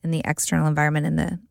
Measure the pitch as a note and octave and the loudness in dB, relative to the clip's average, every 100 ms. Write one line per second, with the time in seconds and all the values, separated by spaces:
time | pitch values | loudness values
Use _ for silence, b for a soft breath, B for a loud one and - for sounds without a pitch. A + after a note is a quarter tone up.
0 | E3 D#3+ - D#3 - E3 D#3 D3+ D3+ D3+ | -4 -2 -2 -4 0 2 2 2 2 2
1 | D3+ D#3 E3 F3 - | 0 0 -2 -4 -10